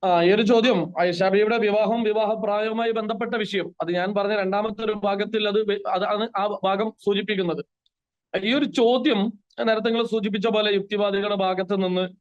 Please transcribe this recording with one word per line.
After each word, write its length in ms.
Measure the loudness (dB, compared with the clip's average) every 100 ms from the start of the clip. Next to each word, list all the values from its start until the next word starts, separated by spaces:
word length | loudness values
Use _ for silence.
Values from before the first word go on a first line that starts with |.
ആ, 200 | 2 4
ഈ 80 | 4
ഒരു 100 | 4
ചോദ്യം, 520 | 4 4 4 2 0 0
ആയിഷ 240 | -2 2
ബീവിയുടെ 340 | 2 2 2 2
വിവാഹം, 460 | 0 2 0 0
വിവാഹ 300 | 0 0 0
പ്രായവുമായി 580 | -2 -2 -2 -2 -2 -2
ബന്ധപ്പെട്ട 440 | -2 -4 -4 -4 -4
വിഷയം, 400 | -2 -4 -6 -6
അത് 100 | -4
ഞാൻ 240 | -2 -2 -2
പറഞ്ഞ 200 | 0 0
രണ്ടാമത്തെ 500 | 0 0 -2 -4 -4
ഒരു 60 |
ഭാഗത്തിൽ 560 | -2 -2 -2 -2 -2 0
അത് 200 | 0 0
വെ-, 200 | -2 -2
അതാണ് 420 | -2 0 -2 -2 -2
ആ 220 | -2 -2
ഭാഗം 300 | 0 0 -2 -4 -2
സൂചിപ്പിക്കുന്നത്. 600 | 0 0 -2 -2 -4 -8 _ _ _ _ _ _ -4
ഈ 100 | 0
ഒരു 120 | 0 0
ചോദ്യം 680 | 2 4 4 2 2 0 -4 _ -4 0
നേരത്തെ 220 | 0 0
നിങ്ങൾ 160 | 0 0
സൂചിപ്പിച്ച 420 | 0 -2 -2 0
പോലെ 260 | 0 2
യുക്തിവാദികളുടെ 600 | 0 0 -2 0 0 -2 0
ഭാഗത്ത് 480 | 0 0 -2 0
നിന്ന് 260 | 0 0 -2 -6